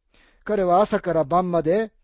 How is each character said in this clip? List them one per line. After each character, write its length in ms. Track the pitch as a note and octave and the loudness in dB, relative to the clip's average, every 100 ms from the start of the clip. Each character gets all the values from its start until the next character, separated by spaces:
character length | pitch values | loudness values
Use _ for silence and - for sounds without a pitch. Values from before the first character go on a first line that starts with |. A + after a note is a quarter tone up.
| _ _ _ _ | _ _ _ _
彼 200 | - G#3 | -6 -2
は 180 | F3+ F3 | 2 2
朝 180 | G#3 G3+ | 2 -2
か 140 | F3+ | -2
ら 120 | D#3+ C#3+ | -2 0
晩 260 | F3 F3+ | 0 0
ま 100 | E3+ | -2
で 300 | D3+ G3 A3+ _ | 0 -2 -4 _